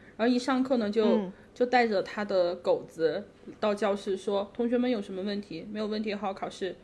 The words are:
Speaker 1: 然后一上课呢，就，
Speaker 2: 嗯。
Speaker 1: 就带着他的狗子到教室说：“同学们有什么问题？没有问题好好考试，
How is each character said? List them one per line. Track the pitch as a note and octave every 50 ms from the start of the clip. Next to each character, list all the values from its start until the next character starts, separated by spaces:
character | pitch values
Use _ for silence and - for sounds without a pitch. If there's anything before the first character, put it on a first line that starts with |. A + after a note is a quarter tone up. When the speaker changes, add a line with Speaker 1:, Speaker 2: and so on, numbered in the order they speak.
| - - -
Speaker 1:
然 | - A3
后 | B3 B3
一 | B3
上 | B3 C#4+ C4 B3+ C4
课 | C4 C#4
呢， | A#3+ G#3+ G#3
就， | G#3 A3+ A3
Speaker 2:
嗯。 | A#3 A3 G#3+ F#3+ F3+ - - - - -
Speaker 1:
就 | - B3
带 | B3 B3+ B3 A#3
着 | A3+ G#3 F#3 E3
他 | - - G#3+ G#3
的 | G3+ G3+ F#3 F3 F3 -
狗 | - - F#3+ E3 - -
子 | - - D#3+ D#3+ D3+ D3+ G3 G#3 - - - - - - -
到 | - G#3+ G#3
教 | G3+ A3+ G3 G3+
室 | G3+ - G#3 F#3+
说 | G3+ - A3 G3+ G3 G#3 - -
：“同 | - A#3+
学 | A#3 B3
们 | B3 B3 B3+
有 | B3 G#3
什 | G3+ - F#3+
么 | F#3
问 | F#3+ G#3 G3+ G#3
题？ | G3+ - D#3+ D#3+ G3 G#3
没 | G#3 G#3+
有 | G#3+
问 | G#3 G#3+ G#3+ G#3+
题 | A3 G3
好 | G3+ G#3
好 | F#3+ G3
考 | - - -
试， | - - F#3+ F3+ - -